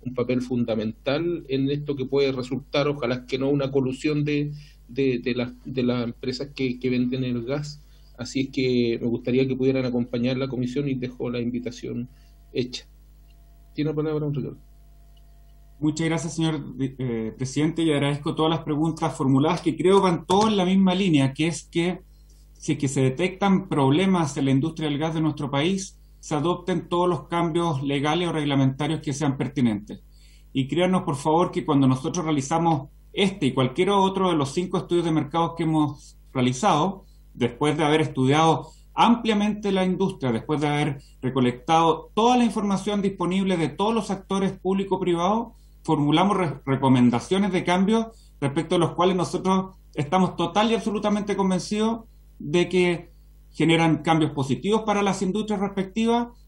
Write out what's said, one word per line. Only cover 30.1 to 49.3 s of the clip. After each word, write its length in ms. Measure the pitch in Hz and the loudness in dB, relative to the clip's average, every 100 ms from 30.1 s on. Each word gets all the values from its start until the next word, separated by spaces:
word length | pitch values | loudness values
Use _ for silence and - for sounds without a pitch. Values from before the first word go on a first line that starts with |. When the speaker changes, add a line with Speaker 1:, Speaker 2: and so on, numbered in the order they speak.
| - - - - | -20 -20 -20 -6
Speaker 2:
Y 120 | 135 135 | -4 -2
créanos, 360 | 156 185 185 | 0 2 2
por 140 | - 139 | 0 -2
favor, 340 | 156 165 175 | 2 2 2
que 160 | 180 - | -2 0
cuando 200 | 139 131 | 4 4
nosotros 380 | 131 156 175 | 2 -2 -4
realizamos 640 | 160 147 - 165 170 156 - - - | -2 -2 0 0 2 0 -4 -18 -10
este 320 | - 196 190 | -2 -2 0
y 80 | 131 | 0
cualquier 380 | 135 127 170 185 | 2 0 2 2
otro 400 | 202 190 190 190 | 4 2 2 0
de 60 | 160 | 2
los 180 | 135 | 0
cinco 240 | 180 180 180 | -2 -2 -4
estudios 260 | 170 175 | 0 0
de 80 | 165 | 0
mercados 400 | 156 135 165 165 165 | 0 0 0 -2 -2
que 60 | |
hemos 520 | 160 156 147 147 - - - | 0 2 0 -4 -18 -20 -8
realizado, 720 | 131 123 127 202 151 190 - - - - | 0 0 2 2 2 0 -4 -16 -20 -20
después 420 | - 120 - 151 151 | -4 -2 0 0 2
de 80 | |
haber 160 | 147 156 | 2 4
estudiado 680 | 139 131 131 151 160 151 - - - | 2 0 2 4 4 2 -4 -20 -8
ampliamente 760 | - 208 240 226 208 208 208 202 | 2 4 4 2 0 0 -2 -2
la 140 | 190 | 0
industria, 480 | 185 175 190 - 131 | 0 0 -2 -2 -2
después 300 | 113 - 147 | -2 -2 0
de 60 | 147 | 0
haber 340 | 147 151 135 - - | 0 -2 -4 -14 -8
recolectado 920 | 127 131 123 120 - 165 165 160 - | -4 2 0 0 0 4 4 0 -2
toda 240 | 214 233 247 | 2 4 4
la 60 | |
información 580 | 240 220 202 190 214 208 | 2 0 -2 -2 0 -2
disponible 560 | 196 196 175 190 190 175 | -2 -2 -2 0 0 0
de 100 | 151 | 0
todos 240 | - 208 | 0 0
los 180 | 226 196 | 0 -2
actores 420 | 190 - 196 190 | -6 -4 -2 -2
público-privados, 960 | 190 185 196 190 185 185 170 185 226 233 - - - | -2 -2 -2 -2 -2 0 0 2 0 -4 -14 -20 -10
formulamos 540 | - 151 147 156 196 185 | -2 2 4 4 4 2
re-, 220 | 160 - | -2 -4
recomendaciones 880 | 139 131 135 127 123 120 - 190 196 | -4 0 4 6 6 4 0 0 2
de 100 | 175 | 0
cambio 500 | 180 185 196 226 226 - - - | 2 2 4 2 0 -10 -20 -6
respecto 360 | 139 143 156 180 | -2 -2 0 0
a 20 | |
los 140 | 160 | 0
cuales 240 | - 185 185 | 2 2 2
nosotros 600 | 165 | -2